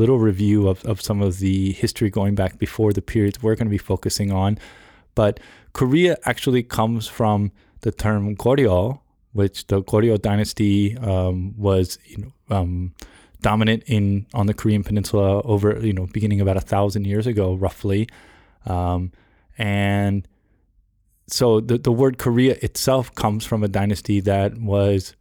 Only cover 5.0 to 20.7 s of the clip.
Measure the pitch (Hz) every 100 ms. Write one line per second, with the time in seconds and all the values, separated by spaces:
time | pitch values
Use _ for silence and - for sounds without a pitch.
5 | _ - 104 - - - - - 127 156
6 | 175 156 127 - 139 123 120 - 110 117
7 | - - 110 104 101 - _ - 113 -
8 | 107 104 101 101 117 143 117 90 107 143
9 | _ _ _ 104 101 - - 98 98 107
10 | 117 104 107 101 104 - 104 101 101 120
11 | 110 92 92 90 95 110 101 95 92 -
12 | - 101 104 - - 98 87 90 90 -
13 | - - _ - - 107 110 113 - 107
14 | 101 101 - 120 101 107 110 104 - 107
15 | 95 104 98 101 113 104 104 113 110 95
16 | 92 110 107 101 95 95 - 98 101 101
17 | 98 104 117 104 92 92 95 - 101 98
18 | 113 - - - _ _ - 90 87 90
19 | 90 - _ _ _ - 104 101 101 101
20 | 101 98 - _ _ _ _